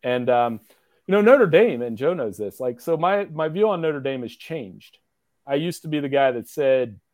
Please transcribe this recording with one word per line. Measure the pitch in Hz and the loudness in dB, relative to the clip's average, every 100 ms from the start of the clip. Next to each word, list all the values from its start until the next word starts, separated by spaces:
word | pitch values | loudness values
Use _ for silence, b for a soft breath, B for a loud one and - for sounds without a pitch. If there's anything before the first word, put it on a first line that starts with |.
And, | 127 123 123 | -2 -2 2
um, | 120 120 113 b b b b - | 2 2 -2 b b b b -2
you | |
know, | 196 | 2
Notre | 208 277 202 | 6 6 6
Dame, | 160 226 127 | 6 4 2
and | 120 110 | -6 -2
Joe | 139 | -2
knows | 180 117 95 | -2 -4 -6
this, | 101 - | -10 -6
like, | 127 120 | -6 -6
so | - 160 | -4 0
my, | 175 202 196 | 0 0 -4
my | 156 156 | -6 -6
view | 165 214 | 0 0
on | 185 | 0
Notre | 160 147 | -2 -4
Dame | 135 131 | -4 -6
has | 117 | -10
changed. | - - 160 104 101 - _ _ _ _ _ - | -14 -12 -12 -12 -16 -20 _ _ _ _ _ -4
I | 139 | -2
used | 165 165 | -2 -6
to | 160 | -6
be | 151 | -4
the | 143 | 0
guy | 139 135 | 2 2
that | 123 - | 0 -8
said | - 135 131 123 98 _ | -2 0 2 0 -8 _